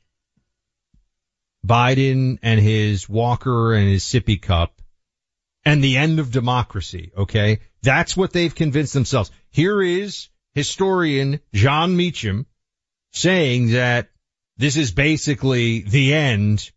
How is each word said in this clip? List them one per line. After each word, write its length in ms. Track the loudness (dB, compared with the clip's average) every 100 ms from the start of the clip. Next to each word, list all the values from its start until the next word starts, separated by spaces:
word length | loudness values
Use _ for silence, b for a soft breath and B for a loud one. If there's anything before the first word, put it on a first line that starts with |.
| _ _ _ _ _ _ _ _ _ _ _ _ _ _ _ _ 0
Biden 760 | 2 2 2 2 0 -2 -2
and 180 | 2 4
his 480 | 4 2 0 -2 -4
Walker 640 | -2 -2 -2 -2 0 2
and 140 | 2 2
his 160 | 2
sippy 380 | 0 -2 0 -2
cup 400 | 0 -2 -2 -6 -20 _ _ _ _ _ _ _
and 180 | 0 2
the 140 | 2 2
end 240 | 0 0
of 100 | -2
democracy, 840 | -2 0 -2 -4 -8 -10 -12 -10 -6
okay? 420 | -2 0 0 0 b _
That's 360 | 0 0 0 -2
what 160 | -2
they've 200 | 0 -2
convinced 400 | -2 -2 -2 -2
themselves. 380 | -2 -2 -2 -4 b b
Here 320 | 0 0 2
is 460 | 0 -2 -6 -12 -18 _ _
historian 840 | -8 -6 -2 0 0 0 0 -2 -4 -4
John 420 | 0 2 2 0 0
Meacham 500 | -2 -4 -6 -6 -8 _ _ _ _ _ _
saying 600 | -2 0 2 0 0 0
that 380 | 0 0 -2 -4 _ _ _ _ -4
this 180 | -2 0
is 160 | -2
basically 920 | 0 0 0 -2 -2 0 0 0 -2
the 300 | 0 2 2
end 560 | 2 0 0 0 0 -4